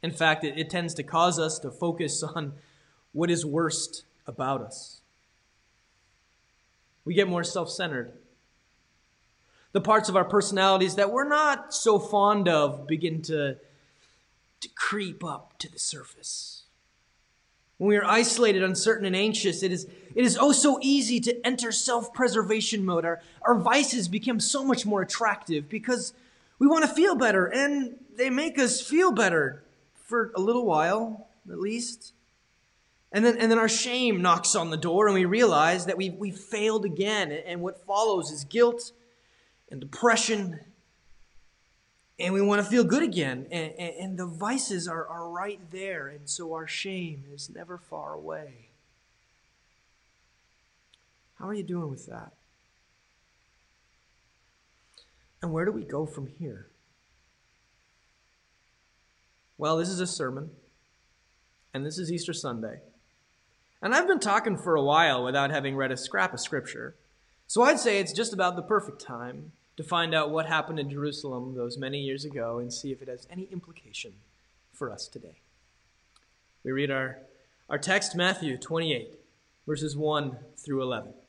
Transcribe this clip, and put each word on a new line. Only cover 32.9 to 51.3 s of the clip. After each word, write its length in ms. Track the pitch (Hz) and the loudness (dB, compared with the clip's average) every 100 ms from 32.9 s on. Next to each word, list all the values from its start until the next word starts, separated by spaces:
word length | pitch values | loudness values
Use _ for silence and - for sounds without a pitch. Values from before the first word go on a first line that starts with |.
| _ _ | _ _
And 140 | 202 233 | 2 4
then, 100 | 233 | 4
and 140 | 220 | 4
then 80 | 226 | 4
our 100 | 226 | 4
shame 540 | - 254 247 247 196 | 2 -2 0 2 2
knocks 320 | 180 170 - | 4 4 4
on 160 | 208 165 | 0 0
the 80 | 156 | -2
door, 280 | 170 175 214 | 0 4 4
and 80 | |
we 120 | 196 180 | 4 4
realize 580 | 214 240 156 160 180 | 4 6 6 4 2
that 140 | 175 175 | 0 -2
we, 100 | 190 | -4
we 220 | 175 208 | -6 -8
failed 560 | - - 220 214 220 196 | -10 -8 -2 0 0 -2
again. 440 | 151 196 214 175 | -2 -2 0 -2
And, 140 | 147 | -4
and 160 | 165 175 | -8 -6
what 240 | 180 185 | -8 -8
follows 460 | - 196 226 190 147 | -2 0 2 0 -2
is 140 | 151 | -8
guilt 480 | 143 226 240 233 - _ _ _ _ _ _ _ _ | -6 4 4 4 -8 _ _ _ _ _ _ _ _
and 100 | 135 | -14
depression, 800 | 139 - 240 226 220 220 190 156 - _ _ _ _ - - - _ _ _ _ _ _ _ _ | -14 0 4 4 2 0 -2 -8 -16 _ _ _ _ -20 -20 -20 _ _ _ _ _ _ _ _
and 140 | 180 | -2
we 80 | 190 | 2
want 240 | 202 202 | 4 2
to 60 | 202 | 4
feel 140 | 240 | 4
good 180 | 190 247 | 6 4
again. 440 | 320 175 139 127 139 | 2 0 -2 -4 -8
And, 220 | 170 160 156 | -8 -8 -8
and, 160 | 175 165 | -10 -8
and 220 | 190 180 | -10 -8
the 80 | 180 | -8
vices 600 | 160 208 262 - 190 170 | -6 -4 -4 -4 -6 -6
are, 180 | 165 156 | -8 -8
are 220 | 170 170 | -10 -10
right 320 | 175 202 202 175 | -8 -8 -10 -14
there, 380 | 185 196 175 139 | -12 -8 -8 -10
and 200 | 147 143 | -14 -10
so 260 | - 170 | -10 -8
our 120 | 160 156 | -8 -8
shame 580 | - 196 185 170 147 139 | -8 -8 -8 -8 -10 -14
is 160 | 143 - | -16 -16
never 260 | - 170 180 | -16 -16 -16
far 380 | _ 156 147 | _ -12 -10
away. 540 | 151 156 156 147 120 113 _ _ _ _ _ _ _ _ _ _ _ _ _ _ _ _ _ _ _ _ _ _ _ _ _ _ | -12 -10 -10 -12 -20 _ _ _ _ _ _ _ _ _ _ _ _ _ _ _ _ _ _ _ _ _ _ _ _ _ _ _